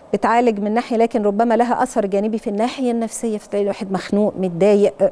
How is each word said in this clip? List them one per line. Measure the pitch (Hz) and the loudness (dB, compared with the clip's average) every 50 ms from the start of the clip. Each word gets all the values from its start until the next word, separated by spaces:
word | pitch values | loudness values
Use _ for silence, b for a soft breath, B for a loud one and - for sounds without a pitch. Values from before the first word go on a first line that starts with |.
| B B - | B B -4
بتعالج | 202 - 196 226 240 247 240 220 202 | -2 0 2 2 4 2 2 0 0
من | 202 208 214 | -2 -2 -2
ناحية، | 233 247 - 240 | -2 -2 -2 0
لكن | 220 233 233 - 226 208 | 0 0 2 0 0 0
ربما | 208 202 202 233 240 226 | 0 0 2 2 2 2
لها | 226 240 240 240 - 254 | 2 2 0 0 0 -2
أثر | 254 - 240 208 | -2 0 -2 -2
جانبي | 196 196 196 208 220 214 | 0 0 -2 -2 -2 -4
في | 214 - 233 | -4 -6 -4
الناحية | 208 202 220 247 247 - 262 240 | -4 -2 -2 -4 -2 -4 -2 -2
النفسية، | 233 233 226 220 - - - 226 214 | -2 -2 -4 -6 -6 -6 -6 -4 -4
فتلاقي | 208 - - - 202 202 | -6 -8 -6 -4 -2 -2
الواحد | 202 196 - 202 190 | -2 -4 -6 -6 -4
مخنوق، | 196 175 - - - 202 214 202 - - | -4 -4 -4 0 0 2 2 0 0 -2
متضايق، | 190 185 170 165 185 208 208 202 202 196 - - 196 190 | -4 -4 0 2 4 4 6 6 4 2 2 2 0 0